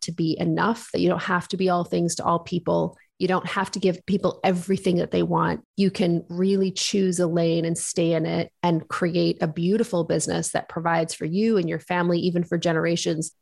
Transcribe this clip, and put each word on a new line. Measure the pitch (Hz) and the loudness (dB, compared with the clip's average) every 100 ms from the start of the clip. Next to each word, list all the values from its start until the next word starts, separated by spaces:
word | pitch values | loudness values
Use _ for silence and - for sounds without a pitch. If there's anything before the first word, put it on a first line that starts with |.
to | - | -8
be | 165 160 - | -2 0 0
enough, | 170 160 196 226 - | 0 2 0 -2 -4
that | - | 0
you | 180 | 2
don't | 175 | 0
have | - 180 - | 0 -2 -2
to | 185 | -2
be | 185 | 0
all | 175 | 0
things | 170 175 170 - | 0 0 0 -2
to | - | 0
all | 170 | 0
people. | 170 175 170 170 165 - _ - | -2 -4 0 0 0 -6 _ -4
You | 185 | -2
don't | 185 175 | 0 -2
have | 196 190 | -4 -4
to | 196 | 0
give | 185 175 - | 0 0 -2
people | 196 175 - | 0 0 0
everything | 175 180 170 190 190 175 | 0 0 0 0 2 0
that | 170 | 0
they | 180 | 0
want. | 170 165 165 - - - | 2 2 0 -2 -6 0
You | 196 | 0
can | 190 180 170 - | 2 0 0 -2
really | 175 190 196 190 | -2 2 2 0
choose | 190 - 202 190 175 | -2 -2 0 2 2
a | 175 | 0
lane | 170 165 165 165 | 2 2 2 0
and | 170 | -2
stay | - - 165 | -4 0 2
in | 160 165 | 2 0
it | 170 - _ | -2 -4 _
and | 175 165 - | 0 0 -2
create | - 180 175 170 165 | -4 -2 2 0 0
a | 170 | -2
beautiful | 156 170 220 226 175 165 | 0 0 2 0 -2 0
business | 165 165 165 165 | 0 0 -2 -2
that | - - | -4 -4
provides | 170 170 165 165 | -4 0 0 -2
for | - 160 | -4 -4
you | 185 226 214 | 0 2 2
and | 170 | 0
your | 165 | -4
family, | - 180 175 175 | -2 0 2 2
even | 175 175 | 0 0
for | 175 170 | 0 0
generations, | 170 160 165 170 175 156 - - | 0 2 0 0 0 -2 -4 -6